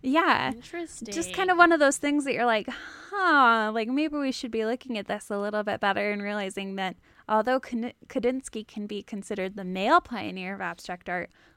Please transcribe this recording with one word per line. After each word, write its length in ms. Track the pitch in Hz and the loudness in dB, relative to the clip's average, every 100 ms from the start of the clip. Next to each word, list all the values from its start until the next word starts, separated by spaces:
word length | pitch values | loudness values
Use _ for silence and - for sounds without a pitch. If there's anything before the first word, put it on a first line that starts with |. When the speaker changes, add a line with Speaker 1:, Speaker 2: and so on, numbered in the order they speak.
Speaker 1:
yeah. 500 | 269 294 349 220 131 | 2 2 4 2 2
Speaker 2:
Interesting. 600 | 233 - 349 339 - - | -6 -12 -12 -10 -10 -8
Speaker 1:
Just 200 | 302 339 | -6 -4
kind 160 | 359 370 | -2 2
of 80 | 349 | 6
one 140 | 349 | 8
of 80 | 330 | 8
those 180 | 285 285 | 4 2
things 280 | 285 294 277 | 0 0 0
that 80 | |
you're 120 | 240 240 | 0 2
like, 220 | 220 - | 0 -2
huh, 1000 | - - - - 403 370 294 247 226 214 | -10 -14 -18 -8 0 4 6 8 6 2
like, 140 | 220 220 | 0 0
maybe 300 | 262 311 294 | 0 0 0
we 140 | 269 | -2
should 200 | 247 247 | -2 -4
be 140 | 220 220 | -2 -2
looking 320 | 247 262 226 | -2 -4 -8
at 100 | 196 | -4
this 220 | - - | -6 -4
a 80 | 202 | -4
little 260 | 202 208 | -2 -2
bit 160 | 208 202 | -2 0
better 320 | 202 196 208 | 2 2 0
and 100 | 208 | -2
realizing 540 | 202 208 196 196 196 196 | -4 -4 -4 -6 -6 -4
that 200 | 190 - _ _ - | -6 -6 _ _ 0
although 300 | 214 220 262 | 0 2 0
Kan-, 340 | - 233 233 - - | -2 -6 -6 -10 -8
Kandinsky 580 | 269 233 262 - 220 214 | -2 -2 -2 -6 -12 -10
can 200 | - 208 | -10 -8
be 160 | 202 | -10
considered 520 | - 208 190 202 190 202 | -10 -12 -8 -6 -6 -6
the 80 | |
male 380 | 185 185 202 339 | -8 -2 4 2
pioneer 520 | - 233 202 185 180 | 2 -8 -8 -8 -10
of 80 | 196 | -8
abstract 480 | 185 170 - 180 - | -8 -8 -12 -12 -6
art, 200 | 180 175 _ _ | -6 -6 _ _